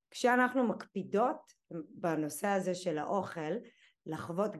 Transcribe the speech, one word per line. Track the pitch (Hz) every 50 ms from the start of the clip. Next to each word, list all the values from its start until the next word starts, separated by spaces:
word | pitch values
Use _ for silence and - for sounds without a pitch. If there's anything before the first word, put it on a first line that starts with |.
| _ _
כשאנחנו | - - - 240 247 247 247 247 247 269 240
מקפידות | 214 - - - - - 196 190 131 190 202 240 269 311 - - _ _ _ _ - 165 165 156 -
בנושא | - - 170 170 156 156 151 147 - - -
הזה | 202 202 190 180 185 175
של | 180 - 180 156 151
האוכל, | - - 196 196 185 - - 170 151 156 185 247 - - _ _ - _ _ _ -
לחוות | 156 160 151 - - 165 185 214 208 190